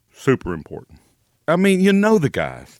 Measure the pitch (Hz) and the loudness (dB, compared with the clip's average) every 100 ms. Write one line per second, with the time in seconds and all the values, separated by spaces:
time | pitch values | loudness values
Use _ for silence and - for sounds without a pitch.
0 | _ - - 127 87 85 71 - - - | _ -6 0 0 -2 -10 -12 -18 -18 -20
1 | _ _ _ _ - 170 196 190 190 196 | _ _ _ _ -4 0 2 2 2 2
2 | 208 220 143 - 73 64 64 _ | 2 2 0 -4 -6 -8 -20 _